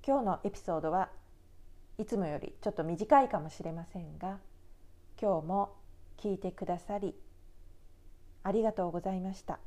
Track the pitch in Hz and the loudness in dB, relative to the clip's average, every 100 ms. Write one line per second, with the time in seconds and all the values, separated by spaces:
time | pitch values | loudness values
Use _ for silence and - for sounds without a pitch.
0 | - 277 220 170 202 - - 160 160 175 | 4 4 4 2 0 -4 -2 0 2 2
1 | 185 - - - - - - - - - | 0 -4 -16 -20 -20 -18 -16 -16 -16 -6
2 | 214 233 170 147 - - 214 - 160 170 | -2 0 0 -2 -6 -2 -2 0 0 0
3 | 202 285 262 180 156 - 165 165 170 185 | 8 8 8 2 -2 -6 -6 -6 -8 -10
4 | 160 156 180 196 - - - - - - | -10 -4 -4 -4 -10 -18 -18 -18 -18 -20
5 | - - 214 175 156 196 202 - - - | -18 0 4 4 4 2 2 -2 -18 -18
6 | - - 208 185 185 180 190 175 - 208 | -16 -6 -2 0 -2 -4 -2 -2 -2 -2
7 | 190 - - - - - - - - - | -2 -4 -14 -18 -18 -16 -16 -18 -18 -18
8 | - - - - 190 208 220 214 175 170 | -18 -18 -18 -6 0 4 4 2 0 0
9 | 180 185 185 190 - - | -2 -2 -2 -6 -6 -8